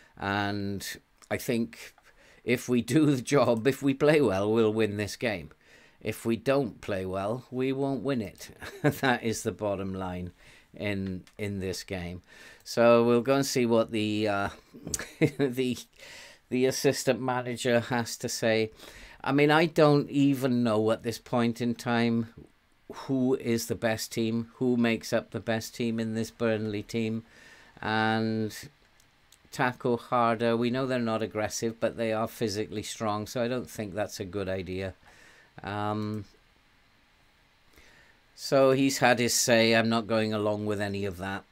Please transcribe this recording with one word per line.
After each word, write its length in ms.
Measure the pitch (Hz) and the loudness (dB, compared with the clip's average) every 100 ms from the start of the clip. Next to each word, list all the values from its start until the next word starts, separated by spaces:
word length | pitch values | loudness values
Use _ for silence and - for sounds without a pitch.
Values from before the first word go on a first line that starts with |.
| _ - | _ -8
And 680 | 98 101 101 101 98 98 - - _ _ - | -4 -2 -2 -4 -6 -8 -10 -12 _ _ -6
I 60 | 107 | -6
think 560 | - 117 113 - - - _ _ - _ - | -2 -2 -4 -8 -20 -20 _ _ -20 _ -2
if 240 | 123 - | -2 0
we 120 | 123 | 0
do 260 | 113 147 151 | 2 4 4
the 140 | 131 | 2
job, 460 | - 139 117 117 110 | 2 2 4 2 2
if 140 | 135 | 0
we 120 | 143 | 0
play 280 | 135 147 156 | 2 4 4
well, 300 | 117 95 104 | 4 2 2
we'll 200 | 113 110 | 4 4
win 260 | 110 107 101 | 2 0 0
this 180 | 101 - | -6 -4
game. 340 | 120 95 71 - _ - - _ | -4 -4 -8 -18 _ -20 -20 _
If 260 | 107 - 117 | -8 -4 -2
we 100 | 113 | -2
don't 440 | - 139 117 - | 0 0 0 -6
play 260 | - 98 92 | -6 -4 -4
well, 400 | 95 101 127 - | -4 -4 -6 -6
we 240 | 127 131 | -4 -2
won't 300 | 135 139 135 | -2 -2 -2
win 180 | 120 127 | -2 -4
it. 300 | 95 - - - - | -4 -10 -18 -16 -16
<laughs> 160 | - | -2
That 400 | 147 135 135 120 | -2 0 0 0
is 180 | 117 107 | -2 -4
the 100 | 110 | -4
bottom 420 | 92 104 95 98 | -4 -4 -4 -4
line 380 | 95 92 90 90 - - - _ - | -6 -6 -8 -10 -12 -20 -20 _ -8
in, 480 | 104 98 95 92 - - | -6 -4 -4 -8 -12 -10
in 200 | 101 101 | -8 -4
this 240 | 92 90 | -6 -6
game. 380 | - 95 87 90 - - - - | -8 -8 -8 -10 -16 -20 -20 -20
So 400 | - - 117 117 | -4 4 8 8
we'll 180 | 117 120 | 8 4
go 140 | 117 139 | 4 2
and 100 | 139 | 2
see 200 | 135 117 | 2 4
what 260 | 113 110 | 4 2
the, 360 | 113 107 107 107 | 0 0 0 0
uh, 220 | 101 101 - - - - | 0 -2 -6 -20 -18 -8
<laughs> 300 | - - - 147 - | -8 -8 0 0 2
the, 380 | 139 123 127 117 - _ - - - - - | -2 0 -2 -2 -8 _ -20 -20 -20 -20 -4
the 160 | 127 131 | 0 2
assistant 520 | 127 139 131 - 117 | 2 0 2 0 0
manager 600 | 127 123 123 117 127 120 | -2 -4 -4 -4 2 2
has 360 | 113 120 113 - | 2 -2 -4 -6
to 120 | 120 | -6
say. 400 | - 117 110 110 - - - - - | -2 2 2 0 -4 -20 -20 -20 -8
I 80 | - | -2
mean, 180 | 139 147 | 2 4
I 160 | 156 165 | 4 4
don't 440 | 165 147 143 - | 4 6 6 2
even 520 | 143 139 131 135 120 | 2 2 2 0 2
know 280 | 120 107 110 | 2 2 2
at 100 | 110 | 0
this 160 | 120 110 | -2 -8
point 420 | - 120 117 113 | -4 0 0 0
in 140 | 120 | -4
time 540 | 117 123 117 117 117 113 - - _ _ _ - | -4 -2 2 2 0 -2 -10 -20 _ _ _ -18
who 420 | - - 135 127 131 | -12 -4 0 2 0
is 280 | 120 113 - | 0 -2 -2
the 80 | |
best 380 | 98 113 110 - | -2 -2 -2 -4
team, 400 | - 113 117 113 - | -4 -2 -2 -6 -2
who 220 | 127 120 | 0 2
makes 340 | 117 113 - | 2 0 -2
up 200 | 113 - | -2 -2
the 80 | 110 | -6
best 340 | 117 113 - | -4 -4 -4
team 260 | - 117 113 | -6 -4 -2
in 140 | 113 | -4
this 160 | 110 113 | -4 -6
Burnley 540 | - 117 110 110 104 | -2 0 0 -2 -6
team. 400 | 104 117 110 113 113 - - - - - | -4 -4 -2 -4 -8 -18 -20 -20 -20 -10
And 760 | 107 110 110 113 110 110 107 - - _ _ _ _ _ _ - _ - | -2 0 2 2 0 -2 -4 -8 -16 _ _ _ _ _ _ -20 _ -2
tackle 400 | 127 120 127 117 | -2 0 0 0
harder. 640 | - 123 117 110 117 117 | 0 2 2 2 2 2
We 120 | 120 | 0
know 160 | 131 131 | 0 -2
they're 140 | 127 | -2
not 220 | 113 110 | 0 -2
aggressive, 580 | 107 107 107 - 117 113 | -2 -2 -4 -2 -4 -2
but 160 | 113 - | -4 -2
they 160 | 113 | -2
are 160 | 110 113 | -2 -4
physically 560 | - 113 101 - 104 | -4 -4 -2 -6 -8
strong, 420 | - - 107 107 104 | -8 -6 -4 -4 -4
so 160 | 127 | -4
I 60 | 120 | -2
don't 220 | 127 87 | -4 -6
think 240 | - 104 | -8 -8
that's 260 | 95 101 - | -6 -6 -6
a 60 | 95 | -8
good 240 | 101 92 | -6 -4
idea. 460 | 95 87 92 95 - - - - - _ - | -4 -4 -6 -6 -8 -18 -20 -20 -20 _ -14
Um, 600 | - 104 104 107 107 107 104 _ _ _ _ _ _ _ _ _ _ _ _ _ _ - - - _ _ _ - | -8 -4 -2 -2 -4 -6 -10 _ _ _ _ _ _ _ _ _ _ _ _ _ _ -20 -20 -20 _ _ _ -14
so 360 | - 139 135 | 0 4 6
he's 260 | 131 135 135 | 6 4 4
had 220 | 123 120 | 4 4
his 140 | 117 | 2
say. 400 | - - 113 113 | 2 4 6 6
I'm 140 | 113 113 | 6 4
not 200 | 113 110 | 0 0
going 260 | 113 107 | 0 0
along 320 | 107 104 104 104 | 0 0 -2 -2
with 160 | 101 | -2
any 240 | 101 98 101 | -2 -4 -4
of 140 | 87 | -6
that. 260 | 95 98 - | -6 -8 -10